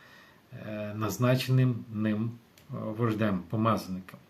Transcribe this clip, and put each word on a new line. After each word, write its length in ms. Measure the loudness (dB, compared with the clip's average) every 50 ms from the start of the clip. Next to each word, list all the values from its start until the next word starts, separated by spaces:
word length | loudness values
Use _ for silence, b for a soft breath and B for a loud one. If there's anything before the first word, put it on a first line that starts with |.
| B B B B B B B B B _ -16
е, 400 | -14 -12 -10 -8 -8 -8 -8 -6
назначеним 800 | -4 -4 -2 0 2 4 4 4 4 4 4 4 6 6 4 2 0 -4 -6 -4
ним, 380 | -2 0 0 2 0 0 -4 -4 -8 -14 _ _ -20 -16 -12
е, 40 | -10 -8 -8 -6 -2 0
вождем, 420 | 0 0 2 2 2 2 0 0 -2 -4
помазаником. 680 | -2 0 2 2 2 2 0 -4 -8 -10 -10 -12 -18 -20 -20 _